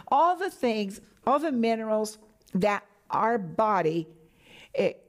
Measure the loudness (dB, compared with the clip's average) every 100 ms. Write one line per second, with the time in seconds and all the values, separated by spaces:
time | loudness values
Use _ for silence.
0 | 0 2 4 2 -4 -4 -2 -2 -4 -8
1 | -18 _ 0 0 0 0 0 0 0 -2
2 | -2 -6 -20 _ _ 0 0 0 -6 _
3 | -6 -2 0 0 -2 0 2 2 0 -2
4 | -6 -12 _ _ -20 -20 -8 -2 -2 -4